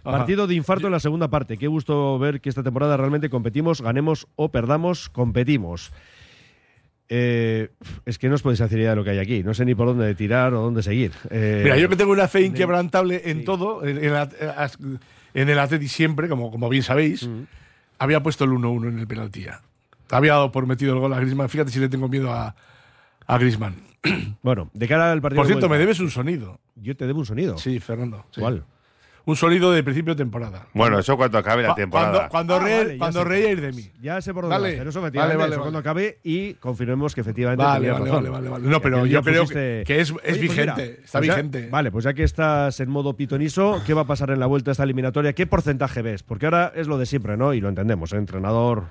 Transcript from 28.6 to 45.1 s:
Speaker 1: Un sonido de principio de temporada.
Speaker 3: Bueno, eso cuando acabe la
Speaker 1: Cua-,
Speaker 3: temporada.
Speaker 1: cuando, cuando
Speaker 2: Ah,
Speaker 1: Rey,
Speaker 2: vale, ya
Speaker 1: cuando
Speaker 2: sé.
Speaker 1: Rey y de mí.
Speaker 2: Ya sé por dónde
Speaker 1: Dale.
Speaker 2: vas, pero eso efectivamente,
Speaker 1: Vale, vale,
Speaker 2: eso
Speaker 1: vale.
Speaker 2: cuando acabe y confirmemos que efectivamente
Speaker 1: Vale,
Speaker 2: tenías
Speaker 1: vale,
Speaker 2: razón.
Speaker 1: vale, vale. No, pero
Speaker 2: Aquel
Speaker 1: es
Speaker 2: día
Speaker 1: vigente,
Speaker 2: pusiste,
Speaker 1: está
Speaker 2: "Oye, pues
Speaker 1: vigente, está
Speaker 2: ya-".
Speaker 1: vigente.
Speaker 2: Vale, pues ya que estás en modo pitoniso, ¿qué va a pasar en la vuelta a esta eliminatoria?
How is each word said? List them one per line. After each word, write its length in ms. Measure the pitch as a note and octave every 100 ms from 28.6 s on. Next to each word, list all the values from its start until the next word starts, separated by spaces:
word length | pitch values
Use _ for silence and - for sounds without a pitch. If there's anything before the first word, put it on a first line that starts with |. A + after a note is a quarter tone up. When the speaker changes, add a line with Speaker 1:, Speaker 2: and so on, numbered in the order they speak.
| - _ _ _ _ _ -
Speaker 1:
Un 60 |
sonido 380 | D#3 E3 F3 F3+
de 100 | E3+
principio 320 | C#3 C3+ E3
de 40 | D3+
temporada. 460 | B2+ A#2+ A2+ F#2 -
Speaker 3:
Bueno, 280 | G#2 A#2 G2+
eso 160 | F#2 C3+
cuando 200 | B2+ G#2+
acabe 260 | G2 A#2
la 60 | A2+
Speaker 1:
Cua-, 40 |
Speaker 3:
temporada. 540 | A2 F#2+ D3+ E3 - -
Speaker 1:
cuando, 0 |
cuando 240 | E3 E3+
Speaker 2:
Ah, 40 | F#3
Speaker 1:
Rey, 160 | G3 A3+
Speaker 2:
vale, 140 | G3+
ya 60 | C3
Speaker 1:
cuando 180 | E3 F3
Speaker 2:
sé. 0 | F3
Speaker 1:
Rey 160 | F#3+ G#3+
y 40 | F#3
de 160 | C#3+
mí. 180 | B2 G2 A#2
Speaker 2:
Ya 200 | C3 F#3
sé 100 | F#3+
por 120 | F3+
dónde 100 | F3
Speaker 1:
Dale. 140 | F#3+ F#3+
Speaker 2:
vas, 100 | C#3+
pero 120 | C#3
eso 80 | D#3+
efectivamente, 180 | E3 C3+
Speaker 1:
Vale, 180 | D#3+ D#3
vale, 140 | D#3
Speaker 2:
eso 100 | D3
Speaker 1:
vale. 20 |
Speaker 2:
cuando 140 | D3 D#3
acabe 380 | D3+ D#3+ G#3 -
y 320 | E3 E3+ G3+
confirmemos 580 | D#3+ B2+ A#2+ A#2+ C3 D3
que 100 | -
efectivamente 420 | A2 G#2 B2 B2+
Speaker 1:
Vale, 160 | C#3 C#3
Speaker 2:
tenías 180 | B2 B2
Speaker 1:
vale, 120 | C3+
Speaker 2:
razón. 200 | C3+ C3
Speaker 1:
vale, 160 | C3 B2+
vale. 200 | B2+ C3
No, 120 | D#3
pero 180 | C#3+ B2+
Speaker 2:
Aquel 80 | B2+
Speaker 1:
es 40 |
Speaker 2:
día 100 | D3
Speaker 1:
vigente, 180 | C#3+ D#3+
Speaker 2:
pusiste, 400 | D#3 D3 C3 A2+
Speaker 1:
está 340 | G2+ D3 D#3+
Speaker 2:
"Oye, 80 | E3
pues 180 | - D3+
Speaker 1:
vigente, 600 | E3+ E3+ - C3 A#2+ -
está 160 | - C#3
Speaker 2:
ya-". 140 | D#3
Speaker 1:
vigente. 340 | F#3+ D3+ C3 A#2
Speaker 2:
Vale, 220 | C#3 C3
pues 140 | A2
ya 100 | B2+
que 80 | C#3
estás 560 | C#3+ - D#3 D3 C#3+ C3
en 100 | B2+
modo 280 | C#3+ C#3+ C#3
pitoniso, 640 | C3+ C#3 D3+ F3+ G3+ F#3
¿qué 100 | B2
va 80 | D#3
a 40 | D3
pasar 240 | C#3+ C#3
en 80 | C3+
la 80 | B2+
vuelta 240 | C#3+ C3+
a 20 |
esta 120 | C3+
eliminatoria? 480 | C#3 C3 C3